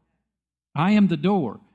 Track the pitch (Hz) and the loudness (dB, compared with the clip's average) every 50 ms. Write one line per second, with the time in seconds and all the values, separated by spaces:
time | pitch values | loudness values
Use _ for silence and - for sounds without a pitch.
0 | _ _ _ _ _ _ _ _ _ _ _ _ _ _ _ - 175 190 214 214 | _ _ _ _ _ _ _ _ _ _ _ _ _ _ _ -4 0 0 2 2
1 | 202 175 170 151 151 190 208 185 139 107 - - - _ | 2 2 0 -2 -2 -2 0 0 -2 -4 -8 -12 -18 _